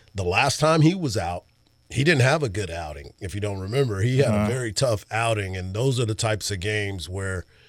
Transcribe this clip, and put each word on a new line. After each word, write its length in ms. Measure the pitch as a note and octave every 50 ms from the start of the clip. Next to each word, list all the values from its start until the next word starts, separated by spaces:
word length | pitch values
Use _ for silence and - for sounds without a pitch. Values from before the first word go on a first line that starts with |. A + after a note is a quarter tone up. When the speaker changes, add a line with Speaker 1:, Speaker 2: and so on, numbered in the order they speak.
| _ - -
Speaker 1:
the 100 | G2 F#2
last 360 | F2 F#2 A2 C3 C#3 - -
time 220 | D3+ D#3 D#3+ D#3+
he 120 | D3+ D#3+ F#3+
was 220 | F#3+ E3+ C3 F#2+
out, 280 | A2 E2+ E2+ F2 F2+ - _ _ _ _ _ _ _ _ -
he 160 | - A#2+ C3+
didn't 160 | E3+ E3+ C3
have 220 | B2 C3+ D3+ E3
a 80 | C#3+ A2+
good 200 | F2+ G#2 G2 E2
outing. 440 | E2 E2+ E2 D2+ D2 D2 C#2 - - -
If 160 | - F2+ -
you 60 | G2+
don't 200 | G2+ G#2 G2 F#2+
remember, 420 | F#2 G2 A#2 C#3 C#3 A#2+ G2+ F#2+
he 160 | G#2 B2 B2+ C3+
had 100 | C#3 C3
Speaker 2:
Uh-huh. 160 | G#2+ G#2 G#2
Speaker 1:
a 20 | G#2+ B2
very 180 | C3 B2 A2+ F#2+
tough 320 | - C#3+ B2+ A2 F#2+ - -
outing, 460 | G#2+ A2 A#2 A#2 A2+ G#2+ G2 F#2 F#2+
and 160 | F#2+ F2+ F#2
those 260 | F#2+ G#2+ B2+ C3+ B2 B2
are 60 | B2
the 100 | G#2+ A2
types 360 | - A#2+ A2 G#2+ F#2+ - -
of 100 | G#2 F2
games 480 | F2 G#2+ G#2+ G#2+ G2+ G2+ G2 F#2 D2 F#2
where – 380 | F#2 G2 F#2+ F#2+ F#2+ F2+ - _ _ _ _